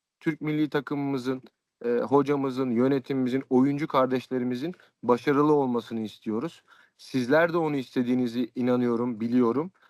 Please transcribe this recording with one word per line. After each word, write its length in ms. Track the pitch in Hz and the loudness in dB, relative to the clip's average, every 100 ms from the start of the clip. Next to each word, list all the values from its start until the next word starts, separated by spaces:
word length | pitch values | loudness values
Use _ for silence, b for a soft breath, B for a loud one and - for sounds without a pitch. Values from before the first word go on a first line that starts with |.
| _ _ | _ _
Türk 200 | 165 151 | -6 -4
milli 300 | 151 151 151 | -4 -2 0
takımımızın, 720 | 147 131 143 139 135 120 131 - _ _ - | -2 -4 -4 -2 -4 -4 -6 -8 _ _ -8
eee, 160 | 120 120 | -2 -2
hocamızın, 720 | 113 139 139 143 135 127 131 | 2 2 4 0 -2 -2 -2
yönetimimizin, 720 | 117 131 139 131 135 127 135 - | 2 2 0 -2 -2 -2 -2 2
oyuncu 360 | 127 135 143 156 | 2 4 0 0
kardeşlerimizin 840 | 139 127 127 - 127 123 123 156 180 b _ | 0 2 0 -4 -4 -4 -4 -6 -10 b _
başarılı 500 | 117 120 151 139 151 | 0 2 2 2 4
olmasını 480 | 147 131 120 - 113 | 4 2 -2 -4 -8
istiyoruz. 640 | 107 - 113 107 165 - _ b b _ | -8 -8 -6 -6 -6 -12 _ b b _
Sizler 540 | - 131 120 151 170 | -8 -4 2 2 2
de 40 | 170 | 0
onu 180 | 156 143 | -2 -2
istediğinizi 720 | 123 131 123 127 123 117 117 | -4 -2 0 0 0 -2 -6
inanıyorum, 640 | - 123 123 120 117 123 110 | -2 0 2 2 0 -2 -4
biliyorum. 520 | 117 123 117 123 180 _ | 0 2 2 2 -4 _